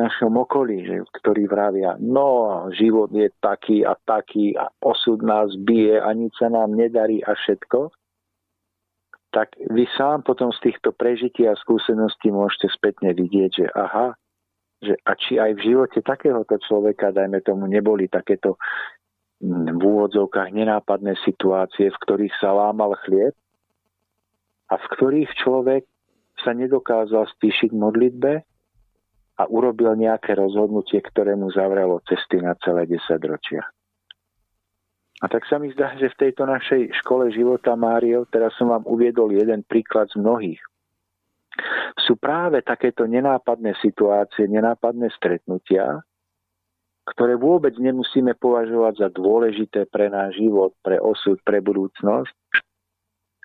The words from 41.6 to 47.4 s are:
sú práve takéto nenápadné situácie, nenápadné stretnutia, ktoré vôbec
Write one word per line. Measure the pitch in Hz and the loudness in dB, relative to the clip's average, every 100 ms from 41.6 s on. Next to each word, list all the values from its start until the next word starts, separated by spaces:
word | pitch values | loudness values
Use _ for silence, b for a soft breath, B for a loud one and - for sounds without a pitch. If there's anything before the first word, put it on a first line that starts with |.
| B B B - | B B B -4
sú | - 113 | 0 0
práve | 135 160 175 143 | 0 -2 0 0
takéto | - 117 127 - 113 | -2 -2 -2 -2 -2
nenápadné | 120 139 131 - 117 113 95 | 0 0 0 -2 -4 -4 -2
situácie, | 104 - 104 101 101 - 101 | -2 2 2 2 0 -2 0
nenápadné | 107 113 117 117 120 117 - | 2 0 0 -2 -2 -6 -4
stretnutia, | 90 87 - 92 - 95 82 76 - _ _ _ _ _ _ _ _ _ - | -4 -4 -4 -6 0 0 0 -4 -10 _ _ _ _ _ _ _ _ _ -10
ktoré | - 120 | 0 2
vôbec | 120 | 2